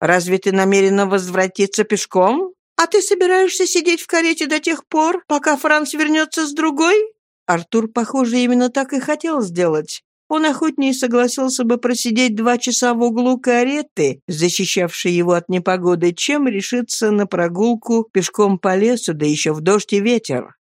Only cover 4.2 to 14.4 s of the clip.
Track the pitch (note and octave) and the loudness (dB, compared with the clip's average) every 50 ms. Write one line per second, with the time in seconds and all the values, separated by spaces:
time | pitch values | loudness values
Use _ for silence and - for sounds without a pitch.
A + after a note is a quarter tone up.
4.2 | E4 E4 E4 - D#4 C4+ D4+ D#4 D#4 E4 E4 - - _ - D#4 D#4 E4 F4 F4+ | 0 0 0 -2 -2 -2 -2 -2 -2 -2 -4 -4 -6 _ 0 2 2 2 0 -2
5.2 | - - D4 C#4+ C#4+ D#4 D4 C#4 - D#4 D4+ D4+ D4+ D4 - D4 D#4 D4+ D#4 D#4 | -2 -2 -2 0 2 0 0 0 2 2 2 0 0 -2 -2 -2 0 2 2 2
6.2 | D#4 D#4 - E4 D#4 D4 C#4+ D#4+ D#4 D#4+ C#4 C#4+ D#4+ E4+ G4+ G#4+ A4 A4 - _ | 0 0 -2 -4 -4 -4 -4 -2 -2 -2 0 2 2 4 4 2 2 -2 -6 _
7.2 | _ _ _ _ _ - F3 E3 E3+ - - A3+ A3+ A3 - A#3+ A3+ - - C4+ | _ _ _ _ _ -2 -2 -2 -2 -2 -2 -2 -2 -2 -2 -4 -4 -2 -2 -2
8.2 | B3+ A#3 A#3 B3 B3 A#3+ B3 B3 B3 B3 B3 C#4 C4+ C4 D4 C4 C4 D4+ D4+ D4+ | -2 0 0 0 2 2 2 2 2 0 0 -4 -4 -4 -4 -4 -4 -4 -4 -4
9.2 | - E4 D#4 C#4 A3 F3+ E3+ F3 F3 E3 D#3 D#3 D#3 - - - - _ _ _ | -4 -4 -4 -4 -4 -4 -2 0 0 0 0 0 -4 -6 -10 -16 -16 _ _ _
10.2 | _ - D4+ D#4 D#4 D#4 C4+ D4 E4 D#4+ D4+ - C4+ C4+ B3+ C4 C4 A#3+ A#3 A#3+ | _ -6 -2 0 0 0 0 0 -2 -2 -2 0 0 0 0 0 -2 0 2 2
11.2 | B3 B3 - C#4 C4 C4 B3+ - B3 A3+ A#3+ A#3+ - B3 B3 A3+ - A#3+ A3 A#3 | 0 0 0 -2 -4 -2 -2 -2 0 0 0 0 0 -2 -2 -2 -2 -2 0 2
12.2 | B3+ B3 G#3+ G#3+ A3+ A#3+ A#3+ A#3+ - B3 A#3 - B3+ B3 A#3+ A3+ A#3+ A#3+ A3 A#3+ | 2 0 0 0 0 0 0 0 -2 -4 -2 0 0 0 0 0 0 0 0 0
13.2 | B3 B3+ B3+ B3 - B3 A#3+ A#3+ B3 C4 C#4+ D4+ D4 - _ - D3+ C3+ C3 - | 0 0 0 0 0 0 2 2 2 0 0 -2 -4 -6 _ -2 0 0 -2 -4
14.2 | _ - E3+ D3+ | _ -10 -4 -2